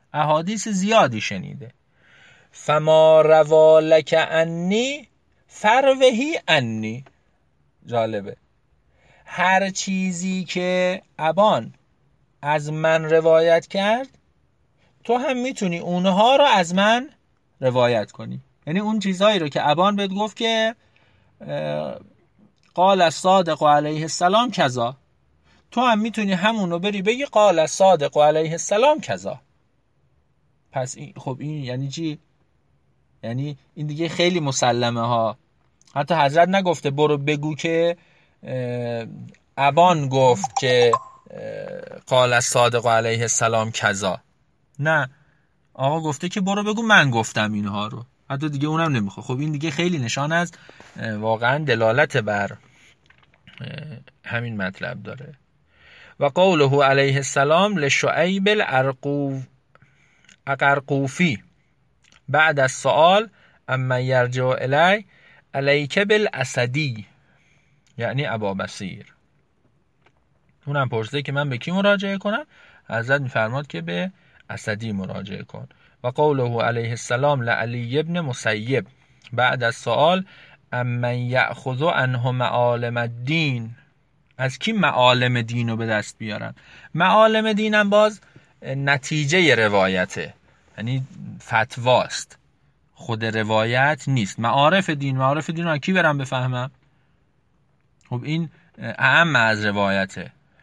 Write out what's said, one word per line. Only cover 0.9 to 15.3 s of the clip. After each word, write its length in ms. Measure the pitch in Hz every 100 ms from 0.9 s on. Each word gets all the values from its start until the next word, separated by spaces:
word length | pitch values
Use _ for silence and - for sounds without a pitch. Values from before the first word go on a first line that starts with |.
| 220 143 110
شنیده. 500 | - 98 95 95 113 - _ _ _ _ _ _ _
«فما 680 | - - 151 156 156 156 156
روا 600 | 156 156 151 156 156 160
لک 340 | 156 160 -
عنی 920 | 160 - 160 165 170 180 214 262 294 - _ _ _ _
فروه 680 | - 208 254 269 269 262 226 294 339 -
عنی»، 560 | 156 117 110 110 120 - _ _ _ _ _ _ _ -
جالبه، 500 | 117 113 104 98 - _ _ _ _ _ _ _ _ -
هر 420 | - 185 190 190
چیزی 760 | 190 196 190 185 170 190 185
که 580 | 165 180 180 185 180 190 - -
ابان 560 | 160 165 208 139 127 - _ _ _ _ _ _
از 300 | 143 151 147
من 320 | 156 160 160
روایت 640 | 156 160 160 160 165 165 -
کرد، 420 | 196 202 233 269 _ _ _ _ _ _ _ _ _
تو 120 | - 240
هم 200 | 285